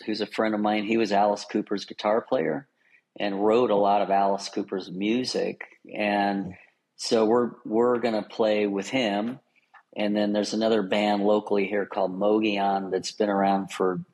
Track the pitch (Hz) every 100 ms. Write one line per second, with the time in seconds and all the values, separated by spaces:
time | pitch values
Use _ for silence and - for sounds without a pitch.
0 | - 104 104 - 110 107 107 107 104 113
1 | 110 98 104 101 - 107 - 98 - -
2 | 107 110 - 131 - 151 143 _ _ _
3 | _ - 104 98 104 113 123 104 101 104
4 | 95 98 98 98 - - 98 98 90 90
5 | 101 120 123 - 95 101 - - - -
6 | 104 101 101 98 92 95 - _ _ _
7 | - 117 107 120 120 - - 110 120 120
8 | 120 110 101 - 110 107 104 98 98 131
9 | 113 101 110 135 _ _ _ - _ -
10 | 104 104 104 104 101 110 110 113 98 104
11 | 104 104 101 107 104 101 95 104 95 104
12 | 95 92 104 107 110 101 98 98 95 92
13 | 90 - 107 98 98 98 92 - 92 90
14 | 87